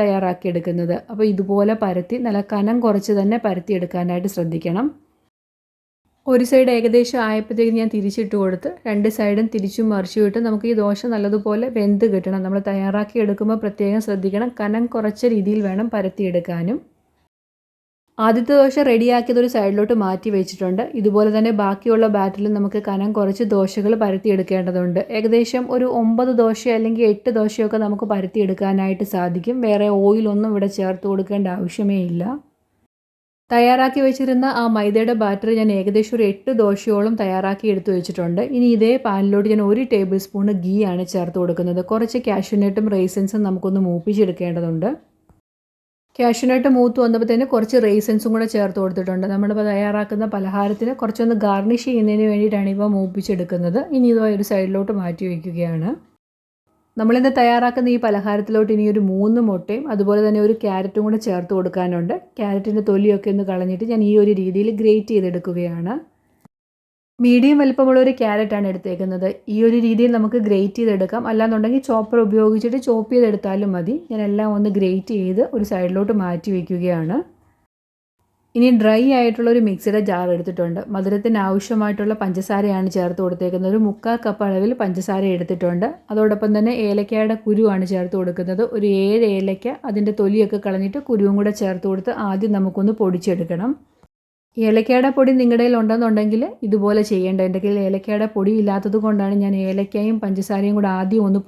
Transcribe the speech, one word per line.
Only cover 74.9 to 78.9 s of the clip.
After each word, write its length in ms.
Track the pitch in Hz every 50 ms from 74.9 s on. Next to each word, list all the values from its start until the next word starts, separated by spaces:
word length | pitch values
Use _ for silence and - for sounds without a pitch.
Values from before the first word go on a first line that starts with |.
| 185 190 190 - 220 202
ചെയ്ത് 240 | 185 185 185 220 302 - 277
ഒരു 80 | 220 208 -
സൈഡിലോട്ട് 440 | 208 185 180 180 185 196 208 202 220 202
മാറ്റി 300 | 185 175 175 165 - 208 190
വയ്ക്കുകയാണ്. 640 | 180 165 - 185 175 180 180 175 165 160 160 214 311 359 - _ _ _ _ _ _ _ _ _ _ _ _ _ _ _ _ _ _ _ _ _ _ _ _ - 233
ഇനി 120 | 247 254 240 214
ഡ്രൈ 200 | 214 220